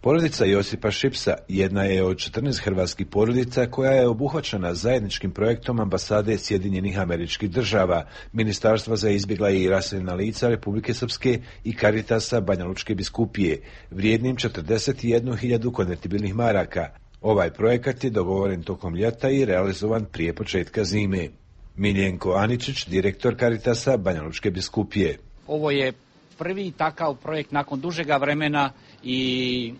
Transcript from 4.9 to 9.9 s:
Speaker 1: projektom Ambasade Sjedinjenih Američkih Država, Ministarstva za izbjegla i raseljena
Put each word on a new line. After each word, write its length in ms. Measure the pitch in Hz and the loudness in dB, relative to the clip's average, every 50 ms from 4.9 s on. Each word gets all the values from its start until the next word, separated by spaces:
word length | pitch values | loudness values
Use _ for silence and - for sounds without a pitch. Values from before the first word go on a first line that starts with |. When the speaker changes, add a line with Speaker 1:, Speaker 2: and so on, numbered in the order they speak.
| 127 127 107 98 - - - 95 | 0 0 0 -2 -6 -4 -4 -6
Speaker 1:
projektom 480 | 82 - 104 113 117 113 - - 120 117 | -2 0 2 2 0 0 -2 -4 -2 0
Ambasade 580 | 107 98 101 110 - - 107 104 101 110 110 98 | 0 0 0 -2 -2 0 0 2 2 2 0 -2
Sjedinjenih 640 | - - 107 95 92 101 98 92 92 98 90 101 | 0 0 -2 0 0 0 -2 0 -2 -2 0 -2
Američkih 500 | 95 85 85 82 87 85 - - 107 101 | 0 0 -2 -2 -2 -4 -4 -4 -4 -2
Država, 560 | 85 127 120 98 107 104 95 90 87 82 73 - - - - - - | 0 0 0 2 2 2 4 4 2 0 0 -4 -14 -18 -18 -8 -2
Ministarstva 600 | 110 113 110 98 - - 110 110 107 98 110 113 | 0 0 0 0 2 4 4 4 4 2 -2 -2
za 140 | 104 107 110 | 0 2 2
izbjegla 400 | 101 101 101 98 107 87 104 101 | 2 2 0 -2 -2 0 2 2
i 200 | 98 95 92 92 | 4 4 4 4
raseljena 440 | 95 95 92 - | 4 2 2 -2